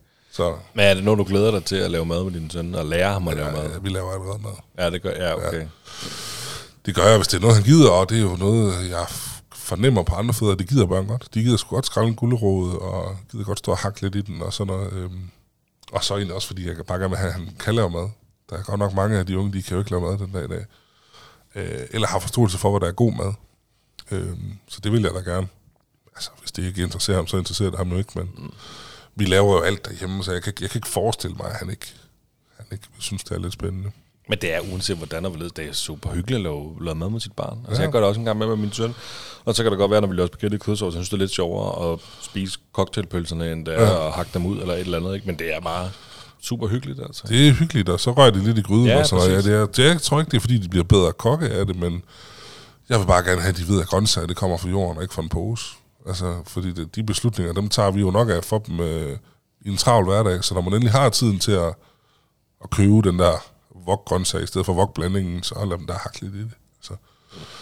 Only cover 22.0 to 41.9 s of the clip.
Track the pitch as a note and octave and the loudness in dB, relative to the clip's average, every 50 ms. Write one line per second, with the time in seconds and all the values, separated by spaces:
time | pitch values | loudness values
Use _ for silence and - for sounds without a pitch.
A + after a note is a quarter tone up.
22 | G#2 - F#2+ F#2+ - - - B2 A#2 F#2+ F#2 F#2+ - G2+ G2+ G2 F#2+ E2+ F2+ - | 0 0 0 -2 -4 -2 2 2 2 2 2 2 0 2 2 2 0 0 0 2
23 | A#2+ A2+ - - F2 G2 G#2 - _ _ _ _ _ _ _ _ _ _ _ - | 2 2 2 0 -4 -4 -6 -8 _ _ _ _ _ _ _ _ _ _ _ -18
24 | - - G#2 F#2 F2+ F2+ F2 F2 F#2+ F#2+ G2 G2+ _ - - - - G#2 A2 A#2 | -10 -8 -6 -6 -6 -6 -8 -8 -10 -12 -12 -14 _ -20 -14 -8 -2 0 2 2
25 | G#2 F#2 F2 F#2 F2+ F2+ F2 F#2 F#2 F#2 - _ _ _ _ _ _ _ _ _ | 2 0 -2 -4 -4 -4 -4 -4 -4 -6 -8 _ _ _ _ _ _ _ _ _
26 | _ _ - - - - - _ - - - - F#2 F2+ F#2 F#2 F#2 E2+ E2 F2 | _ _ -16 -14 -14 -14 -14 _ -16 -12 -8 -6 -6 -6 -4 -4 -4 -4 -4 -4
27 | - - F#2+ F#2 E2 - - F#2 E2+ - - - G#2 F#2+ F2 - F2+ F2+ F2+ F#2+ | -2 0 0 0 0 0 -2 -4 -2 -2 -2 -2 -2 -2 -2 -2 -4 -2 -2 -2
28 | G2+ - - - F2 F#2 - - - - - - - - - - - - - - | -4 -4 -6 -8 -8 -8 -10 -14 -16 -16 -16 -18 -20 -20 -20 -18 -20 -20 -20 -20
29 | - _ - G#2 G2+ F#2 F#2 G2 G2+ G2+ F#2+ E2+ E2 F#2 G2+ - - - F2 F2 | -20 _ -4 -2 2 4 6 6 6 6 6 4 4 2 0 -2 -6 -10 -10 -8
30 | F#2 F#2 F#2+ G2 F#2 F#2 F2+ F2+ - G#2 G2+ - F2+ G2 - A#2 - - - F#2 | -8 -6 -6 -6 -4 -4 -4 -4 -4 -6 -8 -6 -6 -6 -6 -6 -6 -4 -2 0
31 | E2+ A2+ - - - F2 D#2+ - - - - - F2 F2+ F2+ - - - - - | 0 0 -2 -4 -6 -8 -8 -8 -10 -8 -8 -8 -8 -10 -10 -10 -12 -16 -18 -20
32 | - _ _ _ _ _ _ _ _ _ _ - A2 - G2+ G2+ - - _ - | -20 _ _ _ _ _ _ _ _ _ _ -20 -18 -14 -14 -14 -14 -18 _ -12
33 | - - G2+ F#2 - - F2 F2 F2 F2+ - - F#2+ F#2 F#2 F#2 G2 G#2 - _ | -10 -8 -8 -8 -8 -8 -8 -6 -6 -8 -8 -6 -6 -6 -6 -6 -8 -10 -12 _
34 | _ _ _ _ _ - G#2+ - F2 E2+ D#2+ E2+ F2 G2 F#2 F#2 - G#2 F#2+ E2 | _ _ _ _ _ -4 -4 -2 -2 -2 -2 -2 -4 -4 -6 -6 -4 -4 -4 -6
35 | D#2 C#2+ D#2+ E2 F#2 F#2+ E2+ D#2 E2+ F2 - E2 D#2 D2 D2 - - - D#2 C#2+ | -6 -8 -8 -6 -6 -6 -6 -8 -10 -10 -10 -10 -10 -8 -8 -8 -8 -8 -8 -8
36 | - E2 D#2 F2 F2 A#2+ C3 A#2 F#2+ D#2+ D2 D2 D2 D#2 D#2+ - E2+ E2+ D#2 D#2+ | -8 -6 -4 -4 -4 -2 -2 -2 -2 -4 -6 -6 -8 -12 -12 -8 -8 -6 -6 -4
37 | E2+ G2+ A2+ A2+ - - - - - - - A2+ B2 - A2 A#2+ D3 D#3 C3+ A#2 | -4 -6 -6 -6 -8 -10 -8 -8 -8 -8 -8 -10 -8 -4 -2 0 0 2 2 2
38 | G#2 G2 G#2 A2+ A#2 A2+ G#2 G#2+ A2+ A2+ A2 G#2+ G#2 G#2 G2+ A2+ A2+ A#2+ A#2+ - | 4 2 2 0 0 -2 -2 0 0 0 0 -2 -2 -4 -4 -4 -4 -4 -4 -8
39 | - - - - - - - - - A#2 G#2 A2+ A2+ A2+ G2+ F#2+ G2+ G2 G#2 G#2+ | -14 -16 -16 -16 -16 -16 -18 -6 -2 0 2 2 2 2 4 4 4 6 6 6
40 | G#2 F#2+ F2+ F2+ F2+ F2 - - G#2+ G2+ G#2+ G#2 - G#2 G#2 G2+ G#2 F2+ E2+ E2+ | 4 4 2 2 0 0 0 -2 -2 -2 -2 -2 -2 -2 -2 0 -2 -2 -4 -4
41 | F2+ - G#2 F#2+ G2 F#2+ - - F2+ E2+ F2+ G2+ G2+ G2 F2 F2 F2 E2+ | -4 -2 -2 -2 -2 0 0 -2 -2 -2 -2 -2 -4 -4 -4 -2 -2 -2